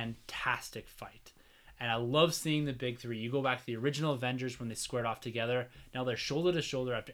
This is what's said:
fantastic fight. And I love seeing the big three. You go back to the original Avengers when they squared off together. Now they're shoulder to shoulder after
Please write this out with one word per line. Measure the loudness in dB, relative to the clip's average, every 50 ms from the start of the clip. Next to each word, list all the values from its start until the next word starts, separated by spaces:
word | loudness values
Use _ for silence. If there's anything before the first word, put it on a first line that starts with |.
| -2 -4 -6 -8 -12
fantastic | -12 -8 -2 0 0 0 0 -2 -8 -12 -12 -12 -12
fight. | -14 -14 -14 -14 -14 -20 -20 -20 -20 -20 -20 -20 -20 -20 -20 -20 -10 -6
And | 0 0
I | 2
love | 2 2 4 6 6 6 6 4
seeing | 0 0 2 2 2 2
the | 0
big | -2 -2 -2 -2 -2 -2
three. | -4 -6 -4 -2
You | -2 0
go | 0 2
back | 2 2 2 0
to | -2
the | -4 -4
original | 0 0 0 0 2 0 0 0
Avengers | 2 0 0 0 0 -2 -4 -6 -6
when | -6 -6
they | -6
squared | -6 -6 -2 -2 0 0
off | 0 -2 -2
together. | -4 -4 -2 0 0 2 2 0 0 -2 -10 -20 -18 -6 -4
Now | -2 0
they're | 0 0
shoulder | -2 -2 -2 0 2 2 2
to | 2 2
shoulder | 0 -2 -2 -2 0 0 -2
after | -2 -4 -6